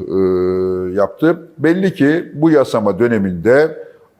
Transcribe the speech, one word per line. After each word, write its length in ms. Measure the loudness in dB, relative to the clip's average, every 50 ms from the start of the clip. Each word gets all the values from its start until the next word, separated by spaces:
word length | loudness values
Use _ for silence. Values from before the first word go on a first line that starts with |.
| -4 -4
e, 840 | -2 0 0 2 2 0 0 0 0 -2 -2 -2 -2 -4 -4 -4 -2
yaptı. 540 | 0 -2 -2 -2 -2 0 0 0 0 -6 -20 -14 -2
Belli 360 | 0 0 0 2 0 -2 0
ki 380 | 0 0 2 2 0 -2 -6 -6
bu 160 | 0 0 2
yasama 480 | 4 4 2 2 0 -2 0 0 0 0
döneminde 840 | 0 0 2 0 -2 -2 -4 -2 0 2 4 4 2 2 -2 -8 -16 -20 -20 _ _ _ _